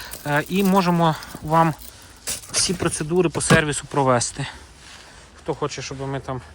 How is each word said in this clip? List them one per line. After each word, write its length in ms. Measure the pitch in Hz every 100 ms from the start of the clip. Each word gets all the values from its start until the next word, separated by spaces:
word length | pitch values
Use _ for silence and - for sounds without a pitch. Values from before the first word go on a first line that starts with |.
| - - 147
Е, 180 | 147 151
і 160 | 180
можемо 500 | 196 190 180 170 165 151 - -
вам 320 | 151 160 165 147 - - - - - - -
всі 220 | - -
процедури 540 | 175 170 - 151 175 165
по 120 | 165
сервісу 460 | - 165 151 135 -
провести. 600 | 147 131 120 - - 139 - - - - - - - - -
Хто 160 | -
хоче, 280 | 139 147 -
щоб 180 | - 135
ми 200 | 135 139
там, 200 | - 127 -